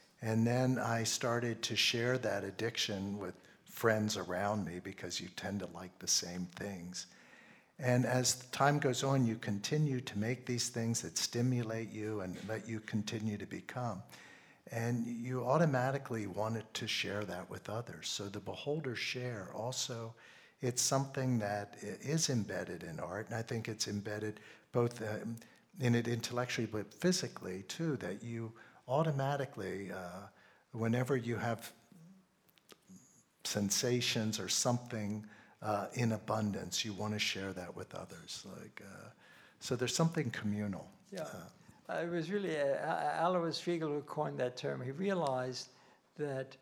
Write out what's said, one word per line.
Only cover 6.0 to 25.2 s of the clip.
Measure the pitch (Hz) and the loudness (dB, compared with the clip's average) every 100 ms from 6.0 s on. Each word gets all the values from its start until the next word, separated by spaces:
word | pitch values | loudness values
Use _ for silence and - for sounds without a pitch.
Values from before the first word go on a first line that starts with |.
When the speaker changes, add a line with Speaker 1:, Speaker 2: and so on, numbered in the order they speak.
| 92 | 0
Speaker 1:
same | - 87 90 90 - | 0 0 -4 -6 -4
things. | 101 95 87 87 - - - - - - _ - | -6 -6 -8 -10 -12 -16 -20 -20 -20 -20 _ -4
And | 123 123 127 | 4 4 6
as | 127 123 - - | 4 4 0 -2
time | - 139 147 | 4 6 6
goes | 139 123 | 4 2
on, | 139 135 120 | 4 4 4
you | 113 | 2
continue | - 101 101 151 151 127 | 0 -2 0 2 4 2
to | 120 101 | -2 -2
make | 110 127 127 | 0 0 -2
these | 120 - | 0 0
things | 120 113 117 | 0 0 0
that | - - | -2 -2
stimulate | - 120 123 123 110 113 110 | -2 2 4 4 2 -2 -4
you | 107 107 107 | -4 -2 -2
and | 92 87 98 | -2 -4 -4
let | 110 107 | -4 -2
you | 110 | -6
continue | - 110 104 110 110 104 | -2 -2 0 -2 -2 -2
to | 92 | -4
become. | - - 131 123 95 - - - - - - - | -8 -8 -4 -2 -4 -8 -16 -20 -20 -20 -20 -8
And | 117 117 120 160 | -2 0 0 0
you | 120 120 127 | -4 -2 -2
automatically | 120 147 165 131 127 135 135 117 98 | 4 6 6 6 2 0 -2 -4 -2
wanted | 92 107 113 110 - | 0 0 0 -4 -6
to | 113 | -2
share | - 95 101 101 | -2 0 -2 -2
that | 90 90 | -6 -8
with | 98 - | -10 -6
others. | 107 120 82 - | -6 -6 -8 -6
So | - 101 | -4 -4
the | 101 | -6
beholder | 95 92 - 151 139 107 | -8 -6 -2 -2 -2 -4
share | - 127 123 113 90 | -4 -4 -4 -4 -6
also, | - 113 131 - 117 113 113 - - - - | -4 -4 -2 -4 -4 -6 -10 -18 -20 -20 -2
it's | 127 123 | 0 2
something | - 135 135 143 127 120 | 4 4 2 0 2 4
that | 104 104 104 - | 2 0 -4 -8
i-, | 101 - 131 | -8 -6 -2
is | 160 160 | 0 2
embedded | 123 95 92 - 85 | 2 0 -2 -4 -6
in | 82 78 | -8 -6
art. | 85 95 110 | -4 -4 -4
And | 113 | -4
I | |
think | 113 117 113 | -2 -2 -2
it's | 107 - | -4 -2
embedded | 101 104 104 107 104 - - _ | -2 -2 -4 -4 -6 -12 -20 _
both, | 127 120 120 | 4 4 2
um, | 107 107 | -4 -4